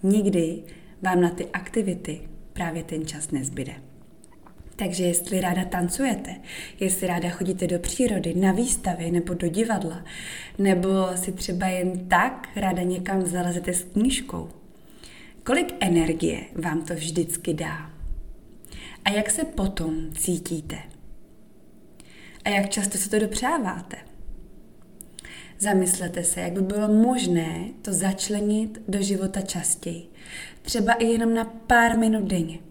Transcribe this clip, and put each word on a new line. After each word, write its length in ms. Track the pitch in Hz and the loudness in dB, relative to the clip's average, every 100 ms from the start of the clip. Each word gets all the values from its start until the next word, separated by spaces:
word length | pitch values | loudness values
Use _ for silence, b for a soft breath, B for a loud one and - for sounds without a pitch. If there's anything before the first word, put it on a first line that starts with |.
nikdy 600 | 190 214 202 180 160 170 B B B B | 6 4 6 4 2 -2 B B B B
vám 180 | 185 180 | 0 4
na 100 | 175 | 4
ty 160 | 175 165 | 2 -6
aktivity 680 | 180 - 233 190 175 - 156 - - - | -6 -4 -2 -2 -4 -6 -10 -10 -14 -14
právě 300 | - 170 165 | -6 -4 -4
ten 240 | 160 156 156 | -6 -6 -6
čas 240 | 151 151 | -8 -4
nezbyde. 420 | 143 131 - 131 - - - - - - - - - - - | -4 -4 -6 -8 -10 -18 -20 -20 -20 -20 -20 -20 -20 -18 -6
Takže 280 | 190 175 | -4 0
jestli 360 | 180 175 - 185 | 2 2 0 0
ráda 240 | 180 180 | 0 0
tancujete, 720 | 190 180 175 - 269 202 - - B B B B | 0 0 0 0 0 0 -4 -12 B B B B
jestli 260 | 190 185 180 | 0 0 0
ráda 240 | 175 175 | 0 -2
chodíte 360 | 175 180 190 175 | -2 -2 0 0
do 120 | 175 | 0
přírody, 560 | - - 247 196 170 | -2 2 2 2 0
na 180 | 165 190 | 4 4
výstavy 580 | 190 247 - 196 170 170 | 4 2 0 -2 -2 0
nebo 240 | 175 170 | 0 0
do 140 | 175 175 | -2 0
divadla, 560 | 180 226 208 165 175 B B B B B - | 2 2 0 -2 -8 B B B B B 2
nebo 300 | 196 185 185 190 185 | 4 4 4 2 2
si 180 | 180 - | 0 -4
třeba 340 | 185 - 180 190 | -6 -4 0 0
jen 420 | 180 180 180 - | 0 0 -2 4
tak 400 | 175 254 - - - | 4 4 0 -8 -2
ráda 260 | 190 180 | 0 2
někam 440 | 180 180 185 196 180 | 0 0 0 0 0
zalezete 480 | 180 180 175 175 | 0 0 0 0
s 100 | 180 | -2
knížkou, 640 | - 202 240 262 - 170 - - - - B B B B B B | 0 2 2 2 -4 -8 -8 -14 -20 -20 B B B B B B
kolik 300 | - 277 349 - | 2 2 2 0
energie 600 | 190 170 160 160 165 160 - | 4 6 4 2 0 -2 -6
vám 280 | - 165 156 | -6 -2 -2
to 120 | 156 | -2
vždycky 600 | 165 160 160 160 - - | -4 -2 -2 -2 -2 -2
dá? 360 | 156 156 156 156 - - - - - - - B B B B | -2 -4 -6 -10 -10 -6 -6 -6 -14 -18 -20 B B B B
A 60 | 196 | -2
jak 200 | 202 208 | 0 0
se 140 | - | 0
potom 500 | 311 214 190 - 160 160 160 | -2 0 -2 0 -2 -2 -4
cítíte? 640 | 151 - 170 - 165 156 151 - - - - - - - - - - - - B B B B | -4 0 0 -2 -6 -6 -12 -12 -16 -16 -16 -16 -20 -20 -20 -20 -20 -20 -20 B B B B
A 40 | - | 0
jak 200 | 202 196 | 2 2
často 300 | - 196 - | 0 0 0
se 120 | - | 2
to 80 | 214 | 2
dopřáváte? 760 | 214 - 254 320 196 175 - - - - - - - - - - - - - B B B B B | 2 2 2 2 0 -2 -8 -14 -16 -12 -10 -10 -12 -18 -20 -20 -20 -18 -18 B B B B B
Zamyslete 680 | 202 196 180 - 180 180 | 2 4 4 0 -2 -2
se, 160 | 175 180 | -2 -2
jak 120 | 180 | -2
by 100 | 185 | -2
bylo 260 | 190 208 214 | 0 2 4
možné 800 | 214 233 254 185 170 160 165 196 - | 6 6 4 2 2 2 -4 -8 -10
to 100 | - | -4
začlenit 920 | 185 190 190 - 208 208 214 220 - - | 0 0 0 -2 0 2 2 0 -6 -4
do 140 | 196 | -2
života 380 | 196 190 190 196 | 0 0 0 -2
častěji. 680 | 190 175 156 - 170 170 - B B B B B | -4 -4 -2 -2 -4 -8 -12 B B B B B
Třeba 300 | - 233 208 | -4 0 4
i 120 | 233 | 4
jenom 300 | 226 226 226 | 4 4 4
na 100 | 226 | 2
pár 540 | 226 - - 240 233 226 | 0 -6 4 6 8 6
minut 260 | 220 220 | 4 4
denně. 340 | 185 180 160 160 - | 2 0 0 -4 -14